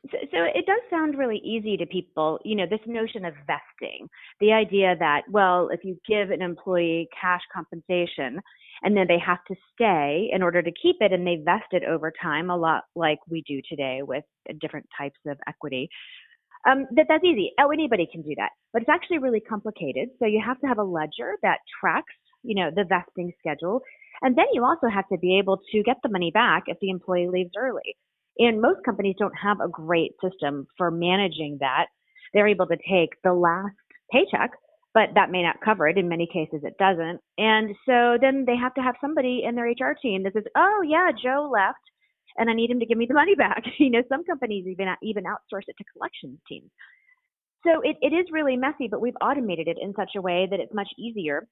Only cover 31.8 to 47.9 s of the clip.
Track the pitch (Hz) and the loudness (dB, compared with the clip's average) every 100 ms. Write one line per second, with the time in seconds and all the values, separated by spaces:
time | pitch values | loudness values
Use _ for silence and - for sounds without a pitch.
31.8 | - _ _ _ - 208 208 190 180 165 | -2 _ _ _ -2 2 4 2 0 -2
32.8 | - 185 160 - 185 180 175 170 202 - | 2 2 2 0 0 4 2 2 -4 -12
33.8 | _ - _ 247 381 - 147 - _ _ | _ -20 _ 2 2 0 -2 -6 _ _
34.8 | _ 220 208 208 190 185 175 - 214 214 | _ 2 4 4 4 2 0 0 0 2
35.8 | 151 175 175 165 170 175 156 156 147 - | 2 2 0 -2 -2 -2 -4 -6 -8 0
36.8 | 196 175 165 175 _ - 214 220 214 202 | 2 2 -4 -8 _ -2 2 2 2 -4
37.8 | - 247 240 240 269 277 247 247 247 262 | 2 4 6 4 4 2 0 0 -2 -2
38.8 | 254 247 285 311 254 254 - 240 233 240 | -2 -2 -2 0 0 -2 -2 -2 -2 -2
39.8 | 262 294 247 190 190 208 208 - 359 415 | -2 -2 -2 -2 -2 -4 -2 2 4 4
40.8 | 320 311 359 226 254 269 294 233 196 262 | 2 4 2 0 -2 -2 0 2 0 -2
41.8 | _ _ _ _ _ - 226 226 233 247 | _ _ _ _ _ -2 0 2 0 0
42.8 | 226 226 233 294 320 392 202 - 240 - | 0 0 2 2 4 4 2 0 -6 2
43.8 | 277 233 247 269 349 320 240 202 180 180 | 4 4 0 -4 -4 -6 -4 -6 -6 -6
44.8 | 190 180 214 208 180 208 _ 196 - - | -6 -4 -4 -6 -6 -8 _ -12 -12 -18
45.8 | 214 - - - 139 143 - 78 _ _ | -20 -10 -10 -10 -18 -18 -18 -18 _ _
46.8 | - _ _ _ _ _ _ _ 339 320 | -20 _ _ _ _ _ _ _ 2 2
47.8 | 294 | 2